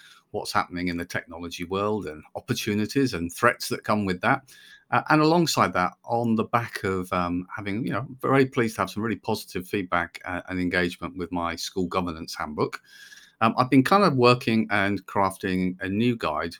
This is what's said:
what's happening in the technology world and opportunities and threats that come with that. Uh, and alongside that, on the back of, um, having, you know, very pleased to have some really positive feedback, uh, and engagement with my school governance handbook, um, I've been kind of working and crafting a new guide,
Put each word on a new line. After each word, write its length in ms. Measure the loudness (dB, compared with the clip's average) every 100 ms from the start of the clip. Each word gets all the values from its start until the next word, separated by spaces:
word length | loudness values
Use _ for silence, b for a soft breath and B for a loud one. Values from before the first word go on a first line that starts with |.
| b b b
what's 180 | -8 -4
happening 380 | -4 -4 -4 -4
in 80 | -4
the 80 |
technology 580 | -6 -8 -8 -12 -12 -10
world 440 | -4 -2 0 -2 -6
and 180 | -12 -14
opportunities 800 | -10 -6 -4 0 0 0 2 0
and 180 | 0 -6
threats 360 | 0 2 2 -4
that 160 | -6
come 200 | -2 0
with 160 | 0 0
that. 200 | 0 0 -4 B B B B
Uh, 120 | -2 2
and 120 | 4
alongside 500 | 4 4 2 2 2
that, 180 | 2 -2 -2
on 320 | -4 -2 2
the 80 | 2
back 400 | 2 0 -2 -4
of, 300 | -2 -2 -2
um, 340 | 0 0 -2 -4
having, 320 | -8 -6 -4 -2
you 60 |
know, 120 | -4 -6 -4
very 260 | 2 4 4
pleased 280 | 2 0
to 60 | 0
have 100 | -4
some 140 | -2
really 100 | -4
positive 500 | -4 -4 -4 -4 -10
feedback, 560 | -4 -4 -2 -2 -2 -6
uh, 160 | -8 -8 -6
and 100 | -2
engagement 580 | 0 2 0 -2 -10 -8
with 140 | -6
my 240 | -4 -4
school 320 | -4 -6 -2 -2
governance 480 | 0 -2 -6 -10
handbook, 480 | -8 -6 -2 -4 -4 B B B B B B
um, 120 | 0 2
I've 140 | 4
been 140 | 6
kind 180 | 6 6
of 140 | 4 6
working 500 | 6 6 4 2 2
and 340 | 2 2 0 -2
crafting 720 | 0 0 0 -2 2 0 -2
a 60 | -4
new 280 | 0 2 2
guide, 400 | 0 -2 -4 -6